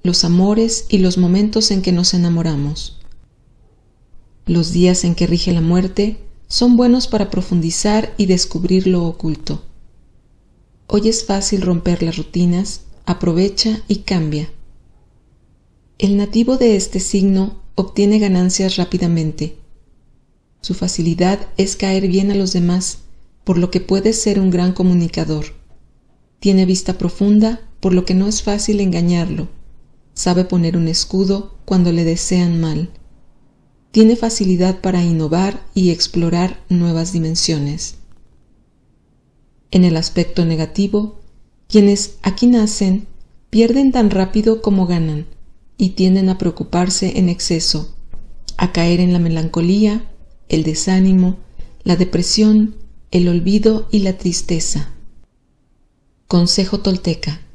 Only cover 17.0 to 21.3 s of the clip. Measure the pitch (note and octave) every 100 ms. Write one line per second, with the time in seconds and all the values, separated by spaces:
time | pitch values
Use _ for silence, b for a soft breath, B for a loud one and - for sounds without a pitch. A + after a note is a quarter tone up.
17 | - G3+ G3 F#3+ G3 - - - F#3+ -
18 | G3+ G#3+ G3+ F#3 F3+ F#3 F#3+ F3+ F3 F3+
19 | F3 E3 D#3 - D3+ - - - _ _
20 | _ _ _ _ _ _ - F3 F3+ -
21 | E3+ E3 F3+